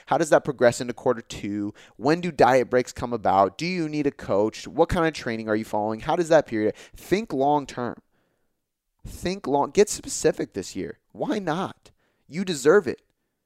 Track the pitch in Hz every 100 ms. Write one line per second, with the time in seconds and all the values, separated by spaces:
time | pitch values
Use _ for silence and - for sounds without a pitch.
0 | - 139 160 156 - 127 123 - 123 120
1 | 131 113 - - 107 104 101 - - -
2 | 120 170 175 147 120 131 113 127 123 -
3 | 123 120 95 95 98 - 165 185 156 151
4 | 143 - - 101 107 - 101 104 170 185
5 | 160 151 127 113 110 107 110 107 107 110
6 | 120 175 160 160 - 110 107 - - -
7 | - 190 226 139 139 147 135 - 120 -
8 | _ _ _ _ _ _ _ _ _ _
9 | - - 175 196 - 139 143 190 208 -
10 | - - 156 - 160 98 87 95 85 -
11 | _ 98 170 214 180 160 151 - _ _
12 | _ _ _ 151 190 147 131 202 143 -
13 | _ _ _ _